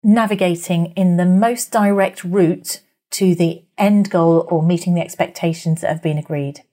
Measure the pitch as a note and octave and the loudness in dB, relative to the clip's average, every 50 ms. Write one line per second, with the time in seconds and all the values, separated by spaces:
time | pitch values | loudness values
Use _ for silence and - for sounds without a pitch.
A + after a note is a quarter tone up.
0 | - G#3+ G#3 A#3 A3+ G#3+ G#3+ F#3+ F#3+ F3+ F3 E3+ - - F3+ E3 E3+ E3 - - | 4 4 2 4 2 0 0 0 0 0 -2 -2 -4 -4 -2 -2 -2 -4 -2 0
1 | F#3+ F3+ F3 F3 F3 F3+ F3+ F#3+ A3 A#3 A#3+ A#3+ - - - A3+ G#3 G3+ G3+ G3 | 0 2 2 2 2 2 4 4 2 2 0 -4 -8 -4 -2 0 2 2 2 2
2 | F#3+ F#3+ G3 - - F3 F3 G3+ F3+ D#3+ F#3 - - - - - _ _ _ _ | 0 -2 -2 -8 -8 -4 0 2 2 2 2 -2 -6 -14 -14 -14 _ _ _ _
3 | _ _ - - G3 F#3 F3 E3+ E3+ E3+ E3+ - _ _ _ - G#3 G#3 G#3 G3+ | _ _ -6 0 2 2 2 2 0 -2 -2 -6 _ _ _ -2 0 2 2 2
4 | G3 G3 - F3+ E3 E3 E3 E3 E3 - F3 D#3+ D#3 E3+ F3+ E3 - F#3 F3 E3+ | 2 0 0 2 2 4 4 2 2 0 -2 0 2 0 0 0 0 -2 -2 -2
5 | G#2 - - - - - - - - E3 D#3+ E3 - E3+ D#3+ D#3+ - - D#3 D#3+ | -2 -6 -6 -6 -6 -6 -6 -4 -4 -4 -4 -4 -4 -4 -4 -2 -2 -4 -4 -2
6 | - E3 D3+ D3+ D3+ - D#3+ D3 C#3+ C#3 C#3+ - _ _ | -4 -4 -4 -4 -6 -6 -6 -6 -6 -6 -10 -14 _ _